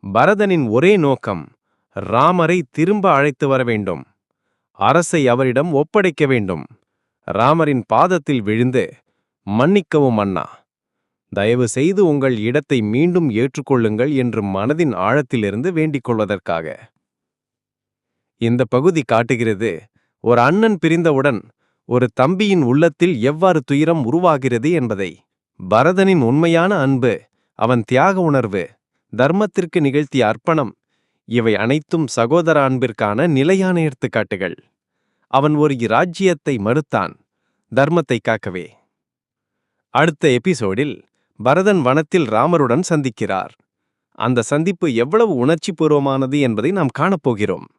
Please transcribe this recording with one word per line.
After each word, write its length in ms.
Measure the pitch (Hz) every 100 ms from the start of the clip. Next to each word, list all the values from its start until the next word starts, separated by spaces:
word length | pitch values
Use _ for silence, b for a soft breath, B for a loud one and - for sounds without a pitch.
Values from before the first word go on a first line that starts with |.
பரதனின் 600 | 98 101 151 202 208 175 123
ஒரே 240 | 113 175 208
நோக்கம் 460 | 147 131 - 92 65 _ _ _ _ -
ராமரை 600 | 95 110 151 180 160 180 147
திரும்ப 340 | - 165 208 190
அழைத்து 340 | 139 143 135 143
வர 140 | 131
வேண்டும், 400 | 120 110 95 80 - _ _ _ _ _ _ -
அரசை 420 | 101 151 170 170 131
அவரிடம் 440 | 123 131 123 165
ஒப்படைக்க 520 | 143 151 214 190 139 143
வேண்டும். 400 | 127 98 85 - - _ _ _ _ -
ராமரின் 560 | 92 123 165 151 131 104
பாதத்தில் 540 | 113 175 180 143 135
விழுந்து, 420 | 101 107 123 123 90 - _ _ _ _ -
"மன்னிக்கவும் 680 | 104 143 202 170 156 135 110
அண்ணா, 280 | 101 90 - - _ _ _ _ _ _ _
தயவு 340 | 98 104 123 120
செய்து 340 | - 156 196 185
உங்கள் 300 | 147 135 117
இடத்தை 400 | 110 135 - 131
மீண்டும் 480 | 107 117 170 175 156
ஏற்றுக்கொள்ளுங்கள்" 840 | 107 131 151 135 131 113 107 131 139
என்று 260 | 123 113
மனதின் 500 | 101 95 110 156 165 98
ஆழத்திலிருந்து 760 | 95 139 131 123 101 104 160
வேண்டிக் 320 | 165 156 139
கொள்வதற்காக. 640 | - 113 101 101 - 82 80 - - _ _ _ _ _ _ _ _ _ _ _ _ _ _ _
இந்த 200 | 117 123 127
பகுதி 360 | 123 156 160
காட்டுகிறது, 680 | 127 117 117 123 113 98 110 82 - _ _ _
ஒரு 160 | 110 120
அண்ணன் 360 | 123 185 220 196
பிரிந்தவுடன் 640 | 165 170 165 135 139 110 - _ _ _ -
ஒரு 180 | 123 123
தம்பியின் 500 | - 131 185 208 185
உள்ளத்தில் 520 | 127 135 170 - 175 143
எவ்வாறு 380 | 117 151 185 165
துயரம் 400 | 131 143 156 165 117
உருவாகிறது 640 | 156 180 147 127 117 135
என்பதை. 400 | 170 123 101 92 73 _ _ _ _
பரதனின் 600 | 92 107 147 185 190 185
உண்மையான 500 | 117 139 170 165 180 202
அன்பு, 360 | 135 131 123 98 _ _ _ -
அவன் 240 | 113 123
தியாக 320 | 107 127 175 190
உணர்வு, 420 | 170 139 113 95 82 _ _ _ _
தர்மத்திற்கு 680 | 110 135 185 214 - 175 180
நிகழ்த்திய 420 | 143 139 147 135 107
அர்ப்பணம், 460 | 113 - 160 120 - _ _ _ _ -
இவை 260 | 117 113 101
அனைத்தும் 520 | 110 147 - 170 139
சகோதர 500 | - 117 165 165 151
அன்பிற்கான 640 | 135 131 120 107 107 104 170
நிலையான 480 | 135 147 190 190 175
எடுத்துக்காட்டுகள். 760 | 156 131 120 117 101 98 92 85 _ _ _ _ _ _ _
அவன் 280 | 131 147 151
ஒரு 200 | 151 135 113
ராஜ்யத்தை 680 | 113 175 160 190 165 - 123
மறுத்தான், 560 | 101 135 151 113 87 - _ _ _ _ _
தர்மத்தை 460 | 120 139 170 156 120
காக்கவே. 460 | - 110 - 90 82 _ _ _ _ _ _ _ _ _ _ _ _
அடுத்த 300 | 127 160 151 160
எபிசோடில் 680 | 123 185 147 104 98 147 98 _ _ _ _
பரதன் 420 | 110 156 190 196
வனத்தில் 460 | 123 143 156 185 131
ராமருடன் 540 | 107 143 170 131 127 185
சந்திக்கிறார். 640 | 160 131 - 101 95 92 _ _ _ _ _ _ -
அந்த 220 | 113 123
சந்திப்பு 460 | 110 147 165 185 170
எவ்வளவு 400 | 113 123 208 233 135
உணர்ச்சிபூர்வமானது 1040 | 127 165 - 170 156 147 139 135 131 143
என்பதை 320 | 131 104 123
நாம் 240 | 196 143 -
காணப்போகிறோம். 680 | 170 190 135 110 101 92 -